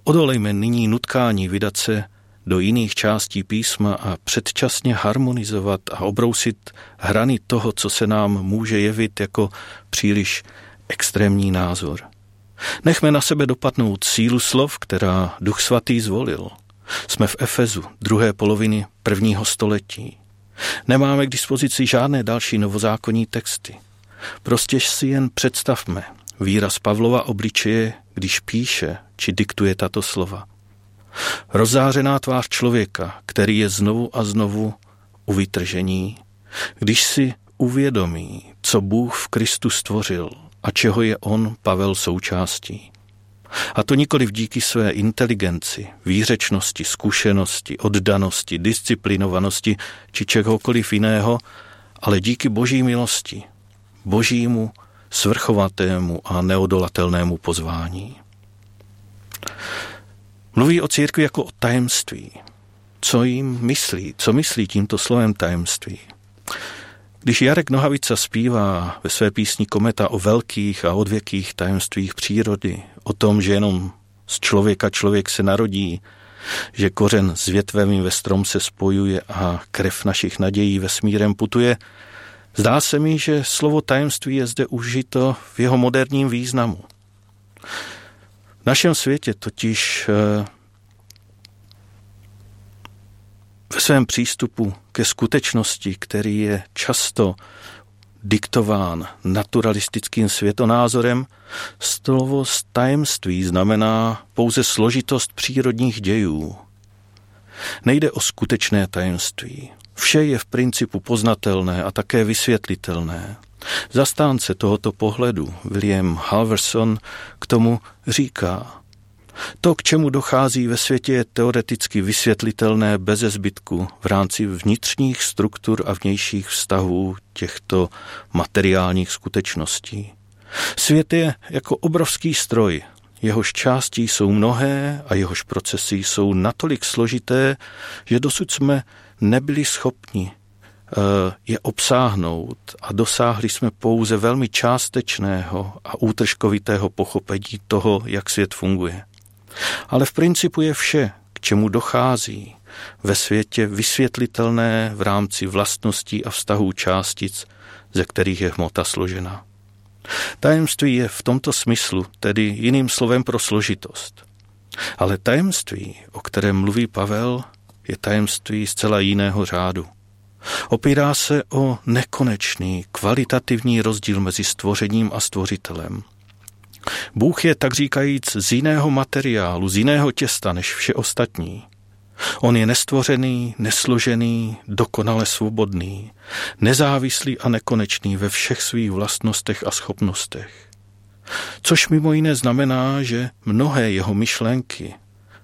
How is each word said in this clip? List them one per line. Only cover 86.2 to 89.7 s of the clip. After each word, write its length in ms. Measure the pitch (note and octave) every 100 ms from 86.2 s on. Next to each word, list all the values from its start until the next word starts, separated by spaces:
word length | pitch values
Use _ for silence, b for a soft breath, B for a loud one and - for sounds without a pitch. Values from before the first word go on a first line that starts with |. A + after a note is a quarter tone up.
| C3+
významu. 560 | A#2+ B2 B2+ A#2 F#2 - _ _ _ _ _ _ - B B B B B B B B B -
V 40 | -
našem 280 | C3+ F3
světě 400 | D#3 C3+ C#3+ -
totiž, 760 | G#2 - - A2+